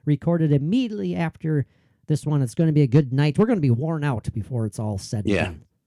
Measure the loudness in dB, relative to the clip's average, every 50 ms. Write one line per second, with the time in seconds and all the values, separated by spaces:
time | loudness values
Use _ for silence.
0 | _ -2 -2 0 0 0 0 2 2 2 2 2 2 0 0 0 0 -2 -4 -6
1 | -6 -4 -4 -4 -4 -4 -6 _ -4 -2 -2 -2 -2 -4 _ _ _ _ _ _
2 | _ -4 -4 -2 -2 -2 0 0 0 0 0 0 2 2 4 4 4 6 6 4
3 | 4 4 0 0 0 0 2 2 2 2 2 2 2 2 2 2 0 -2 -4 -2
4 | -2 -2 -4 -4 -6 -6 -8 -8 -8 -6 -6 -4 -4 -4 -6 -6 -6 -6 -6 -6
5 | -6 -6 -6 -4 -2 0 0 0 0 -2 -6 -10 -18 _ _ _ _